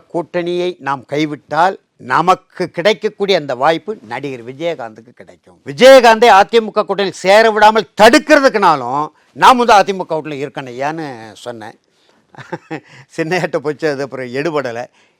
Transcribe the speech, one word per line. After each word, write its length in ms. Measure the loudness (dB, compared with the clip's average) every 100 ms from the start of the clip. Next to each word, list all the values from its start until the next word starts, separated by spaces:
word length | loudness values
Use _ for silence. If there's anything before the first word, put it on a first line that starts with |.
| -4
கூட்டணியை 640 | -10 -8 -8 -6 -4 -6 -8
நாம் 260 | -8 -8
கைவிட்டால் 720 | -6 -6 -6 -8 _ -2 -2 -2 _ _
நமக்கு 720 | -4 0 0 -2 _ -10 -8
கிடைக்கக்கூடிய 680 | -2 -2 -2 -6 -6 -2 -2
அந்த 160 | -2
வாய்ப்பு 440 | -2 0 0 -6 -14 -12
நடிகர் 360 | -10 -10 -12
விஜயகாந்துக்கு 680 | -14 -10 -8 -8 -12 -16 _
கிடைக்கும். 460 | _ -20 _ _ _ -16
விஜயகாந்தை 640 | 4 6 8 6 4 4
அதிமுக 560 | 4 4 0 -2 -4
கூட்டணியில் 260 | -4 -4 -4
சேர 400 | -4 2 4 4
விடாமல் 380 | 4 4 2 -4 4
தடுக்கிறதுக்குனாலும் 1080 | 4 4 4 4 4 2 2 0 -2 -6 -6 _ _
நாம் 240 | 2 4 4
வந்து 180 | 4
அதிமுக 320 | 4 2 -4 -6
கூட்டணியில் 360 | -8 -8 -10
இருக்கணையான்னு 880 | -10 -12 -14 -8 -8 -8 -12 -14 -18
சொன்னேன். 460 | -16 -16 -14 -18 -20 _ _ _ _ _ -20
<laughs> 460 | -16 -16 _ -16 -16 -20 _ -8
சின்னையாட்ட 400 | -4 -4 -4 -6
போச்சு, 340 | -8 -6 -6
அது 120 | -6
அப்புறம் 240 | -8 -10 -10
எடுபடலை. 580 | -8 -6 -6 -6 -10 -14 _ _